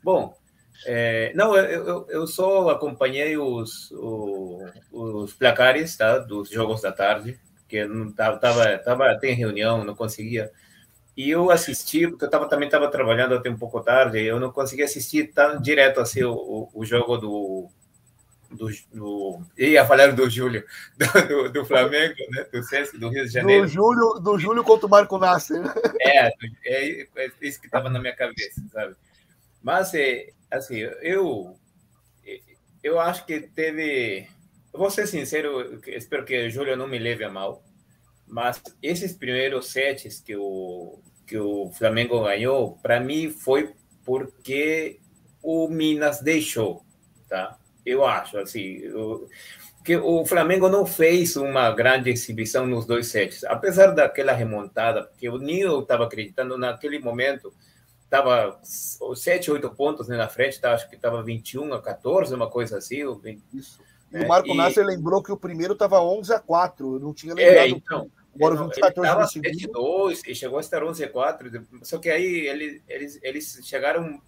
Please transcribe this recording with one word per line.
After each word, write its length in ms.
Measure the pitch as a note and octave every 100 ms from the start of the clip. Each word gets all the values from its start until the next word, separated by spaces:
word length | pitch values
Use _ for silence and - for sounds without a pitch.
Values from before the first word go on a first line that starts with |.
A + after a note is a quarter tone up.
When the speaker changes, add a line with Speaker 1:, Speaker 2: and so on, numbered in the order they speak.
Speaker 1:
Bom, 320 | E3 F3+ G#2 - _ _ _ _ B2+
é, 460 | A#2+ A#2 A2+ A2+
não, 220 | E3 A3 G3
eu, 300 | F#3+ E3+ E3+
eu, 200 | F3 -
eu 180 | D#3+ E3
só 420 | - F#3 G3 F3
acompanhei 680 | C#3+ D3 B2+ C3 C3+ D3+ D#3
os, 520 | C#3 A#2+ A2+ - -
o, 720 | - A2+ A2 G#2 G2 F#2 F2+ F#2 - _
os 420 | A#2+ A2+ G#2+ G2+
placares, 640 | - B2+ A#2 B2+ C#3 E3 -
tá? 220 | A2 B2+
Dos 300 | A#2+ G#2 G2
jogos 320 | A2 A2 G#2+
da 100 | G2
tarde, 480 | - G2 G#2 A2 C3 _ _ _
que 80 | G#2+
eu 100 | G#2
não 240 | A2 G#2+
tava, 260 | G#2 A2 G#2+
tava, 400 | B2 A#2+ A2 F#2+
tava, 380 | - B2 C3+ A2
tem 160 | C3+
reunião, 520 | A#2+ A2+ G2+ A2 A2+ G#2
não 100 | G#2
conseguia. 560 | A2 A2 A2 A#2 G#2+ _ _ _ _ _ _ -
E 140 | C3+
eu 200 | D#3+ F3+
assisti, 560 | E3+ - B2 - D#3 E3+
porque 200 | - D3
eu 40 |
tava, 200 | D3+ D3
também 180 | C#3+ C#3+
tava 240 | D3+ D3
trabalhando 440 | C#3+ A#2+ A#2 B2+ B2
até 140 | B2
um 80 | A2+
pouco 240 | A#2 A#2
tarde, 400 | A#2 B2+ B2 A2
eu 160 | A2 A#2+
não 140 | B2+
consegui 320 | C3 C3+ B2+
assistir 480 | C#3+ C#3+ - D3+ D3+
tão 280 | - D3 D3
direto 400 | B2+ C#3+ C3+ C3+
assim 200 | A#2 C3+
o, 100 | B2
o, 360 | A#2 - G#2+ -
o 120 | G#2+ A2
jogo 300 | A#2+ A#2+ A#2
do, 520 | A2 G#2 G2 F#2+ F2+ _ _ _ _ _ _ _ _
do, 180 | A2+ A2 G2+ _
do, 480 | A2+ G#2 G2+ G2 F2 F2 -
ia 280 | C3+ D3+ A#2+
falar 280 | C3+ C#3
do 160 | B2+ C3
Júlio, 360 | A#2 B2+ A2+ - -
<laughs> 180 | - _
do, 300 | C3 G3+ -
do, 260 | C#3+ B2+
do 120 | C#3+ B2
Flamengo, 500 | C3+ B2+ D3 D#3 - C3
né? 160 | B2+ -
Do 100 | B2
César, 340 | A#2+ C#3 C#3+ -
do 120 | A2+
Rio 160 | B2+ B2
de 60 |
Janeiro. 320 | - G3 G3+
Speaker 2:
Do 40 | F#3+
Júlio, 520 | D#3+ G#3+ A#3+ A3+ G#3+
do 180 | F3+ G3+
Júlio 260 | E3+ A#3
contra 240 | A#3 A3 G#3
o 20 |
Marco 280 | G#3 G3+ F#3+
Nasser. 440 | F#3 F3+ - E3+ F3+ - - -
Speaker 1:
É, 260 | C3 C#3 A#2 A2 A2+ A2 A#2+
é, 420 | C3 C#3+ E3 C3+ -
é 160 | C3 -
isso 200 | C#3+ C#3
que 80 | -
tava 200 | C#3 B2+
na 100 | B2+
minha 160 | B2 -
cabeça, 460 | A#2+ - G2+ - -
sabe? 240 | A2 G#2 F#2+ _ _ _ _ _ _
Mas, 320 | B2 F3 F#3
é, 340 | E3 C#3 A#2+ - _ _
assim, 260 | C3 C3 A#2 A2+ -
eu, 560 | E3 F#3+ F3+ A2+ F2+ F#2 _ _ _ _ _ _ G2+ G2+ _ _ _ _
eu 160 | C#3+ E3
acho 260 | E3+ F3+ -
que 140 | D#3
teve, 880 | D3+ - D#3+ D#3 D#3 C#3 A#2 F#2+ - _ _ _ _
eu 60 | -
vou 100 | G3
ser 180 | G3 G#3
sincero, 720 | E3 C3 D3+ D3 C3+ B2 A2+ -
eu 120 | -
espero 280 | - C#3+ C3+
que 220 | B2+ A#2
o 40 |
Júlio 240 | A2+ C#3 B2+
não 120 | C3+
me 120 | B2
leve 240 | A#2 A2+
a 60 | G#2
mal, 340 | F#2+ G2 - _ _ _ _ _ _ _
mas 340 | A#2 B2 A#2+ - _
esses 320 | C#3+ E3+ F#3+
primeiros 580 | - B2 B2+ C3 C3+ -
sets 480 | C3 C3+ C3+ A2 -
que 160 | - G#2
o, 640 | G2 F#2+ F#2 F2+ E2+ - _ _ -
que 100 | A2+
o 340 | G2+ G2+ F#2
Flamengo 520 | - A2+ A2 A#2+ A#2+
ganhou, 540 | G#2+ G2+ B2 C3+ A2 -
pra 180 | - A#2+
mim 300 | B2+ D3+ D#3+
foi 420 | D3+ - C#3 D3+ - _ _
porque 960 | - F#3+ - _ - C3+ D3+ D#3+ D#3 - _ _ _ _
o 260 | D#3 E3 D#3+
Minas 540 | E3 D#3 D3+ D3 C#3+
deixou, 640 | C3+ D#3+ - - G#2 F2 _ _ _ _ _
tá? 300 | F#2+ F#2+ - _ _ -
Eu 180 | C3
acho, 340 | C3+ G2 - G#2
assim, 380 | G2 A2+ F#2+ F#2+
eu, 500 | G#2+ G#2 A2 A2 - - - - - _
que 120 | - E3+
o 300 | - E3+ D#3+
Flamengo 420 | F3 D#3 F#3 F#3
não 200 | G3 F#3
fez 480 | - D#3+ F3+ E3+ C#3+
uma 340 | C#3 C3+ A#2+
grande 400 | A2 B2 C3 B2+
exibição 560 | A#2 - A2 A2 C3 B2+
nos 180 | A#2+
dois 240 | A2 A#2+ A#2
sets, 360 | G#2+ G2 -
apesar 480 | - A2+ G3 F3+ F#3+
daquela 420 | D#3+ C#3 - C3+
remontada, 680 | A#2 A2+ G#2+ G2 - A2+ A2
porque 240 | - _ B2
eu 100 | B2
nem 220 | C#3 F3+
eu 240 | G3 C#3+
tava 220 | - D3 A#2
acreditando 520 | A2 G2+ - B2+ B2+
naquele 400 | B2 A#2+ D3 C#3+
momento, 560 | B2 A#2+ C3+ C3+ G2 _ _ _ _ _ _
tava 500 | C#3 C3 A#2+ G#2 -
os 580 | - - - - A#2 A#2+
sete, 300 | - F3+ F3
oito 180 | C#3+ C3
pontos, 380 | - C#3+ D3+ A#2+
né, 100 | A#2+
na 100 | A2
frente, 320 | - C3+ C3+
tá, 140 | B2
acho 160 | A#2+ -
que 80 | -
tava 240 | A#2+ A#2
vinte 320 | A2 A2+ -
e 60 | C3
um 160 | D3 A#2+
a 60 |
quatorze, 520 | G#2+ G2+ B2 F#3 -
uma 160 | B2+ A2+
coisa 300 | B2 A2 G#2
assim, 240 | - C3
ou 160 | C#3+ G#2+
vinte, 240 | G#2+ G#2+ _
Speaker 2:
Isso. 260 | C3+ - - _ _ _
E 60 | E3
Speaker 1:
né, 80 | -
Speaker 2:
o 20 |
Marco 200 | F3 F#3
Speaker 1:
e 80 | F3+
Speaker 2:
Nasser 300 | F3 F#3+ G3
lembrou 360 | F3+ D#3+ F#3+
que 100 | G3
o 60 | G3+
primeiro 380 | F#3 D#3+ F3 G#3
tava 260 | G3+ F#3+
onze 320 | F3 G3+ G3
a 60 | A3
quatro, 560 | - E3+ F3+ - C3+ C3
eu 40 |
não 140 | C#3+
tinha 200 | D3+ D#3+
Speaker 1:
É, 20 | E3+
Speaker 2:
lembrado. 320 | F3 F3 E3+
Speaker 1:
então, 440 | - - D3+ - _ _ C#3
Speaker 2:
Agora 200 | D#3 D#3
o 20 |
Speaker 1:
ele 60 | E3
Speaker 2:
vinte 120 | -
e 40 |
quatorze 280 | F#3+ F3+ E3+
Speaker 1:
tava 120 | E3
Speaker 2:
no 60 | D#3+
segundo. 220 | D#3 D3+
Speaker 1:
sete 180 | D#3+ F#3+
dois 520 | B2 C3 F#3 G3 D#3 -
e 80 |
chegou 240 | B2 C3 C#3
a 40 |
estar 220 | - D#3+
onze 200 | D#3 E3
a 60 | C#3
quatro, 420 | B2 C#3 - B2 A#2 A2 B2+
só 160 | B2 E3
que 100 | E3+
aí 380 | D#3+ F#3 F3 C#3+
ele, 340 | C#3+ D3+ C#3+ _
eles, 320 | C3+ C#3+ -
eles 380 | C3 C#3+ - C3
chegaram 400 | - C3+ C#3 E3
um 180 | E3 C#3+